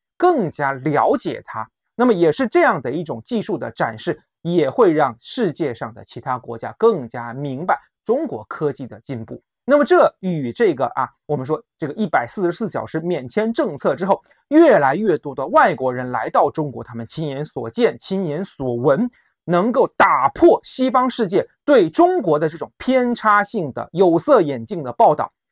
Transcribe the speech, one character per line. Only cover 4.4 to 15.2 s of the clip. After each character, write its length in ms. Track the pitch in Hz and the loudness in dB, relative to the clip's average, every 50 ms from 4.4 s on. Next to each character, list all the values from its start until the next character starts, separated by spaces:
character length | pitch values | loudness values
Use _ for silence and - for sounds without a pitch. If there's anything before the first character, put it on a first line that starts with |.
也 280 | - 165 175 180 151 131 | -6 -2 0 0 0 2
会 220 | 127 - 240 185 | 2 4 4 4
让 240 | 156 151 147 131 113 117 | 4 4 2 0 -2 -6
世 360 | - - - - 240 165 143 | -14 -12 -6 -4 -2 -2 -2
界 200 | - 170 139 117 | -2 -4 -6 -6
上 200 | - - 113 107 | -6 -10 -12 -12
的 100 | 113 101 | -14 -20
其 160 | - - - | -18 -16 -12
他 180 | - 139 127 123 | -8 -8 -8 -8
国 200 | - - 117 113 | -8 -10 -12 -10
家 180 | - 110 110 - | -10 -12 -4 0
更 300 | 214 226 220 165 127 117 | 2 2 2 0 -4 -10
加 240 | - 127 117 120 | -12 -12 -12 -12
明 340 | 113 131 147 143 131 127 165 | -10 -10 -8 -8 -8 -6 -4
白 140 | 185 - - _ _ _ _ _ | -2 -4 -4 _ _ _ _ _
中 240 | - 220 277 330 247 | -4 -2 -2 -2 -6
国 160 | - 110 104 | -8 -10 -12
科 300 | - - - 160 147 143 | -12 -10 -6 -4 -6 -6
技 140 | - 139 117 | -6 -12 -16
的 120 | - 101 | -16 -16
进 240 | - - 135 113 110 | -12 -10 -10 -10 -10
步。 180 | - 127 120 _ _ _ _ _ - | -12 -14 -18 _ _ _ _ _ 2
那 60 | 269 294 | 2 2
么 80 | 294 | 4
这 280 | - 359 359 254 170 - _ | 4 4 4 4 4 2 _
与 320 | - 190 175 156 139 120 | -6 -4 -4 -4 -4 -4
这 240 | 117 - 240 202 151 | -2 0 0 0 2
个 120 | 123 135 120 | 0 -2 -4
啊， 200 | - - 131 123 _ _ _ | -2 -4 -4 -6 _ _ _
我 120 | - 147 131 | -6 -6 -4
们 80 | 127 | -4
说 180 | 123 156 151 - _ _ - | -4 -4 -6 -6 _ _ -10
这 80 | - 135 | -8 -8
个 60 | 143 | -6
一 120 | - 220 | -4 -4
百 220 | 175 - 147 123 117 | 0 0 0 -2 -2
四 160 | - - 190 | -4 -4 -2
十 80 | 170 | -2
四 160 | 170 - 233 180 | -2 -2 -6 -6
小 160 | - 131 110 | -6 -6 -8
时 140 | 113 - 160 | -6 -6 -6
免 260 | 160 175 180 151 127 | -4 -4 -4 -6 -6
签 280 | 123 - 214 214 226 233 | -6 -4 -2 -2 -2 0
政 240 | - 311 214 151 135 | -2 -2 -2 -4 -4
策 180 | - 190 143 | -2 -2 -2
之 100 | 127 175 | -2 0
后， 160 | 190 196 - _ _ _ _ _ - | -2 -2 -2 _ _ _ _ _ 2
越 280 | 277 311 339 311 233 170 | 4 6 6 8 6 6
来 200 | 143 131 139 175 | 4 2 0 0
越 200 | 214 214 160 | 0 0 0
多 160 | 143 | 0